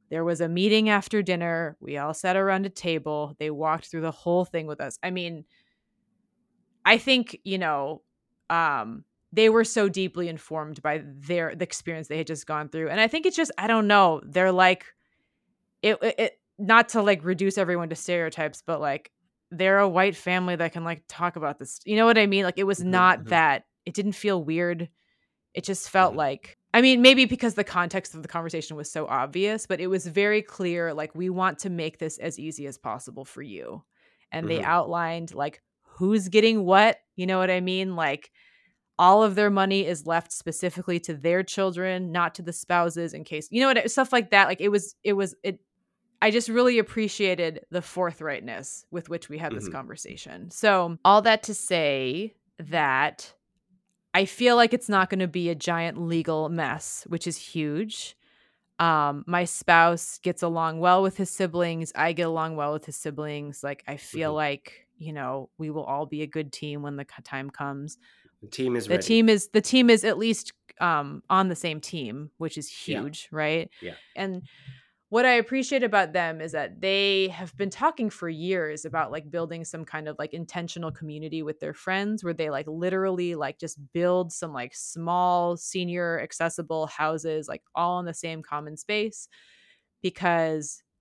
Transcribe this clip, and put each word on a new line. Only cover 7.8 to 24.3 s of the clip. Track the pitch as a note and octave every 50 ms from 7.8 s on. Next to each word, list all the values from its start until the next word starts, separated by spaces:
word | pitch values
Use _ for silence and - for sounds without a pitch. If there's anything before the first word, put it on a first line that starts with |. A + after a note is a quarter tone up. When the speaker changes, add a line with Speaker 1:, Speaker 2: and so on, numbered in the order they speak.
| C#3 C#3+ D#3 - - _ _ _ _ _ _ _ _ -
Speaker 1:
um, | E3 E3+ E3 D#3 C#3+ B2 G#2+ A2 A#2 C#3 - _ _ _ _ _ -
they | G#3+ A3 A3
were | A3 A#3 A3+
so | A3+ - A3+ G#3 G3
deeply | E3+ F#3+ F#3+ F3+ - F3 F3 E3+
informed | E3 D#3 - - D#3+ D#3+ D3+ D3+ D#3 - -
by | D3+ D3+ D#3+ D3
their, | D3 C3+ C#3 C#3 D3 F3 E3+ E3 D#3+ -
the | D#3+ F3+
experience | E3 - - - E3+ E3 D#3+ D#3 -
they | D3+ D#3+
had | D#3+
just | - D#3+ C#3+ - -
gone | D#3 D3+ D3+ C#3+
through. | - D#3+ D#3+ D3+
And | D#3 G#3
I | A3
think | A3+ C#4+ E4 D#4+
it's | F#4 F4+
just, | E4 E4 - -
I | - F#3+ G#3
don't | A3+ A3 G#3+
know, | G3+ G#3 G3+ G3 F3 D#3+ C#3+ -
they're | - C#3+ F3+ F#3 F#3+
like, | F#3 F#3 F#3 F#3 F#3 F#3 - - - _ _ _ _ _ _ _ _ _ _ _ _ _ _ _ _ _ -
it, | G#3 A3+ - -
it, | A3+ - -
it, | A3+ - - _ _ _ _ -
not | G3+ F#3 A3+ A#3 A#3 A#3
to, | - A3+ G3+
like, | G#3 G3+ D#3 D3+
reduce | F3+ F#3 D#3+ G3 F#3+ F#3+
everyone | G3+ F#3+ E3+ F3+ F3 E3+ D#3+
to | E3
stereotypes, | - - - F3 F3 E3 D#3+ - - D#3 D3+ D3+ - -
but, | - E3 C#3+
like, | D3 D3 C#3 - - - _ _ _ _ _ _ _ _ F3
they're | E3 F#3 F#3+ G3 G3
a | G3+ G3
white | E3 F3+ F#3+ G3+ F3
family | - - F3+ F3+ F#3 F3+ F3+ F3
that | D#3+ E3 D#3+ -
can, | F3 E3
like, | E3+ E3 D3+ -
talk | - - - F3 F3 -
about | E3+ D#3 C#3+ D3 -
this. | C3+ - - - -
You | F#3+ G#3+
know | G#3+ A3+
what | A#3 A#3 A3
I | G#3
mean? | G3+ G3 G3 G3
Like, | F3+ F3 -
it | G3
was | G3 G3 F3+
Speaker 2:
Mm-hmm, | F3+ F#3
Speaker 1:
not | F#3 F3+ F3+ F#3 F3+ -
Speaker 2:
mm-hmm. | A2 A2
Speaker 1:
that, | F3 E3 D#3+ D3+ C#3 - - _ _ _ _
it | F#3 -
didn't | - F#3+ G#3 F#3+
feel | - - G#3